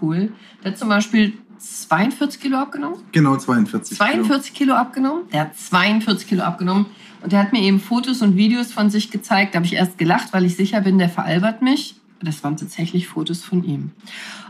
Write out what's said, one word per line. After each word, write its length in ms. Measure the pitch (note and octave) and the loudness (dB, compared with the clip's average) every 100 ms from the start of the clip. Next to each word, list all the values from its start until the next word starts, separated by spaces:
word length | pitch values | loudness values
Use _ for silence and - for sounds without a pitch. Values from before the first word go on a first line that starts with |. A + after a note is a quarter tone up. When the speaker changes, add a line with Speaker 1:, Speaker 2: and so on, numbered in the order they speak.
Speaker 1:
cool. 280 | D#3+ E3+ G#3+ - - - | -2 -2 -2 -6 -20 -12
Der 100 | F#3+ | -10
hat 40 | - | -6
zum 120 | A3 | 0
Beispiel 440 | G#3 G#3+ A3 G#3 - - - | 0 2 2 2 -2 -16 -20
zweiundvierzig 840 | - - - D#3+ A#3+ C4 C#4+ - | -16 -10 -2 0 2 0 -4 -4
Kilo 180 | C#4 C4 | -2 -2
abgenommen. 420 | C#4 C#4+ D4 F#4 - | -4 -6 -8 -10 -2
Speaker 2:
Genau, 220 | E3 C#3+ C3+ | 2 4 2
zweiundvierzig 640 | - A#2+ G2+ A2 - - | 2 0 2 -2 -6 -2
Kilo. 120 | G#3+ | 0
Speaker 1:
Zweiundvierzig 440 | D4+ A3 C#4 - | 2 2 0 -2
Kilo 220 | - C4+ A#3+ | -2 2 2
abgenommen. 480 | B3+ C4+ C4+ E4 F4 | 0 -2 -2 -2 -4
Der 80 | D3+ | -4
hat 160 | D#3 - | -4 -6
zweiundvierzig 680 | - F#3 G3+ A3 G#3+ F#3 - | -2 0 2 2 0 -2 -2
Kilo 160 | F#3 | -2
abgenommen. 420 | - E3+ F3+ G3 G3+ - - - | -2 -2 0 0 0 -6 -20 -12
Und 80 | F3 | 0
der 80 | G3+ | 2
hat 120 | G3+ | 2
mir 120 | A#3 | 2
eben 160 | G3 G3 | 4 2
Fotos 420 | - A#3 B3+ B3+ | 2 -2 0 2
und 140 | G#3 F#3 | 4 4
Videos 360 | G#3+ A#3+ A#3 | 4 2 -2
von 200 | - G#3 | 0 2
sich 180 | G#3+ - | 2 -2
gezeigt. 460 | G3+ - G3 G3+ E3+ | -6 0 0 2 0
Da 20 | |
habe 80 | F3 | 0
ich 80 | |
erst 240 | - F3+ - | 0 -2 0
gelacht, 360 | E3 A3 - | 0 0 0
weil 120 | F#3+ F3+ | 0 2
ich 100 | F3+ | 2
sicher 260 | G3 G#3+ | 0 2
bin, 180 | F#3+ F#3+ | 2 4
der 100 | F3 | 2
veralbert 540 | - - F3 A3 A3 | 0 -2 0 0 0
mich. 320 | B3+ D4 - - _ - | 2 2 -2 -16 _ -10
Das 240 | E3 D3+ | -8 -6
waren 140 | C#3+ D3 | -4 -6
tatsächlich 500 | G3 - E3+ F3+ F3 | -8 -6 -4 -2 -4
Fotos 360 | D#3+ D#3+ E3+ | -6 -4 -6
von 200 | - F3+ | -4 -2
ihm. 280 | E3+ C#3 D3 - - - - - | -2 -4 -8 -12 -20 -16 -16 -16